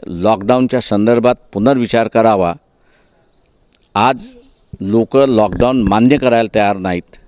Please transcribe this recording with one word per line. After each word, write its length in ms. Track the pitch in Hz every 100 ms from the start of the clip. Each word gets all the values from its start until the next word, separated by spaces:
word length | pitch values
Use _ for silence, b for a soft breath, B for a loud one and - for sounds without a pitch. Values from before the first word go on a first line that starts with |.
| -
लॉकडाऊनच्या 720 | 87 92 101 101 127 127 127
संदर्भात 540 | - 104 107 120 120 123 _
पुनर्विचार 560 | 101 117 135 113 117 113
करावा. 440 | 113 113 104 85 82 _ _ _ _ _ _ _ _ _ _ _ _ _
आज 300 | 101 120 131 247 - _ _ _ -
लोक 360 | 98 110 113 135
लॉकडाऊन 640 | 135 113 104 90 123 131
मान्य 340 | 98 101 123 143
करायला 380 | 127 117 110
तयार 220 | 110 101 98
नाहीत. 420 | 92 90 - -